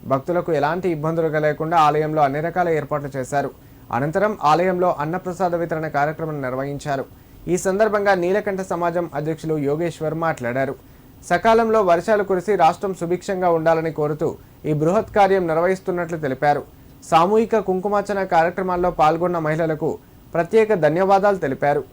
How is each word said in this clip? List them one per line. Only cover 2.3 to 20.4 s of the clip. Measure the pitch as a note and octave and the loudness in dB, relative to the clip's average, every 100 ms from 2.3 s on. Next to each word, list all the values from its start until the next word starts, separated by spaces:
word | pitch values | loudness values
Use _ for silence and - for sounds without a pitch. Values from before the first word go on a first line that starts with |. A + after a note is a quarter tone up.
| C#3+ E3 | 0 -4
రకాల | F3 F3 D#3 | -2 0 0
ఏర్పాట్లు | C#3 D3+ C#3+ C3+ | -2 -6 -6 -8
చేశారు. | B2+ C#3 C3+ - - - - A#2+ | -4 -4 -4 -10 -20 -20 -8 -4
అనంతరం | D3 F3 G#3 - D3 | -2 0 -2 0 2
ఆలయంలో | D#3 F#3 F#3 F3+ C#3+ | 2 2 2 0 0
అన్నప్రసాద | D3+ F3 F3+ E3+ F3+ F3 | -4 -4 -6 -4 -2 -2
వితరణ | E3+ D#3+ D#3 C#3+ | -2 -4 -4 -2
కార్యక్రమం | D3 D#3 E3 D3+ | -2 -2 -6 -4
నిర్వహించారు. | C3 C3 C#3 C#3+ D3 C3+ - - - - - | -6 -4 -6 -8 -6 -6 -6 -14 -20 -14 -4
ఈ | F3 F#3+ | -2 0
సందర్భంగా | F#3+ A3 G#3 G3+ F#3+ | 2 2 2 2 2
నీలకంఠ | F3 G3+ G3+ F#3+ F#3+ | 2 0 -2 -6 -4
సమాజం | E3+ F3 E3+ E3+ C#3 | -2 -2 -2 -4 -6
అధ్యక్షులు | D3+ D#3 D#3 D#3 C#3 | -4 -4 -4 -2 -2
యోగేశ్వర్ | D3+ E3+ D#3 D#3 D#3+ | -2 -4 -4 -6 -2
మాట్లాడారు. | E3 C#3 A#2+ B2+ C3+ B2+ - - - - - | -2 -2 -4 -2 -4 -6 -16 -20 -20 -20 -2
సకాలంలో | F3 A3+ A3+ A3+ A3 F#3+ | 0 4 4 4 2 4
వర్షాలు | E3+ E3 G#3 G3 | 2 2 0 2
కురిసి | F#3 F#3+ G3 | -2 0 4
రాష్ట్రం | D#3+ F3+ G3+ F#3 | 4 2 -6 -4
సుభిక్షంగా | E3+ F3 - F#3+ F3+ E3 | -4 -4 -4 -2 2 2
ఉండాలని | D#3+ E3 D#3+ D#3 | 2 2 0 -2
కోరుతూ | D3 D3+ D3+ - - - D3 | -4 -2 -4 -6 -16 -10 -4
ఈ | D3+ | 0
బృహత్ | D#3 G3+ G#3+ G#3+ | 2 0 0 2
కార్యం | G3 F#3+ E3+ | 4 4 2
నిర్వహిస్తున్నట్లు | D#3+ F3 F#3+ F#3+ F3 E3+ E3+ D3 | 0 0 -2 -4 -4 -4 -4 -4
తెలిపారు. | C3 D3 C#3+ - - - - - | 0 0 0 -4 -20 -20 -20 0
సామూహిక | E3 F3+ A3 A3+ A3+ F#3+ | 2 4 4 2 0 0
కుంకుమార్చన | F#3 G3+ G3+ G3+ G3 F#3+ | -2 0 -2 0 -4 0
కార్యక్రమాల్లో | E3+ E3 E3+ F#3 F3+ F3+ F3 | 2 2 0 -2 0 0 2
పాల్గొన్న | D3+ D#3+ F3 F3 D#3 | 2 2 0 0 -2
మహిళలకు | D#3 D#3+ D3+ D#3 F2 - - - | -2 -2 -2 -4 -6 -12 -20 -6
ప్రత్యేక | D#3+ | -4